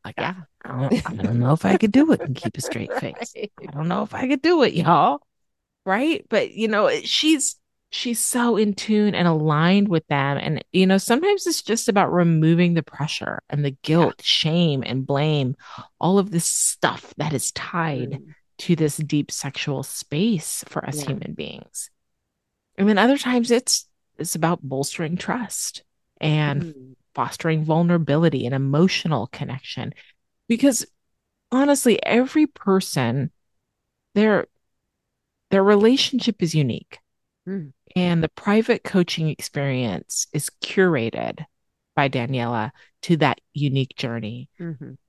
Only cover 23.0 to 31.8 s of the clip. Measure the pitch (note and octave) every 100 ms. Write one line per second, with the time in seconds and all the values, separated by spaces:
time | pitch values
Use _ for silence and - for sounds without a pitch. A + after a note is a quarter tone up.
23 | A#3 C#4+ B3+ B3 A#3 A#3+ - - - _
24 | _ - D#3 E3 E3 F3 C3+ C3+ D3 -
25 | D#3+ F3+ - A#3+ A3+ - - - _ _
26 | _ _ D#3 D#3 D3 C#3+ E3+ C#3 C3 C3
27 | _ - A#2+ - E3 D#3+ D#3 D#3+ F3 F3
28 | C#3+ C#3+ E3 C3+ A#2+ C3+ C3+ C#3+ F#3 -
29 | - C#3 G#2+ - C#3 B2+ - - A#2 -
30 | - _ _ _ - A#3 C#4 B3 - _
31 | _ _ _ _ _ B3+ C#4+ C#4